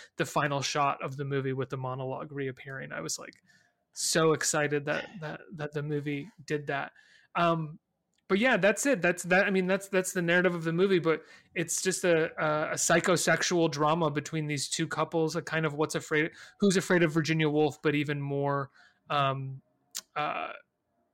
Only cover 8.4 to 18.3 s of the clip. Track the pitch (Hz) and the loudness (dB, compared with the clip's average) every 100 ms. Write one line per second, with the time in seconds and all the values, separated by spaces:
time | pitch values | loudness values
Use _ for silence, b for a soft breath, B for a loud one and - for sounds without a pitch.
8.4 | 254 220 196 220 285 240 233 220 175 180 | 4 4 4 2 2 2 2 0 2 2
9.4 | 202 190 180 190 - 185 185 185 170 180 | 4 2 2 0 0 -2 0 -2 2 4
10.4 | 180 175 165 165 196 185 165 160 - b | 4 2 -2 2 4 4 2 0 -4 b
11.4 | b 185 165 - 185 175 180 160 160 - | b -6 -4 -2 -2 0 2 4 2 0
12.4 | 156 151 160 160 - 170 180 165 - 165 | 0 0 -2 -2 2 4 4 4 4 2
13.4 | - 180 165 139 151 165 156 147 139 160 | 2 2 2 2 2 2 2 0 -4 -4
14.4 | 151 143 - - 160 151 160 165 160 160 | -2 -4 -4 -4 -2 -2 -2 0 0 -2
15.4 | - 160 160 143 - 160 - 156 160 - | -4 -2 -2 0 -2 -4 -2 0 0 -4
16.4 | B B 202 185 - 180 165 160 151 160 | B B 2 4 4 4 4 2 0 2
17.4 | 156 147 151 - 156 147 147 147 143 | 2 2 2 0 0 0 0 -4 -4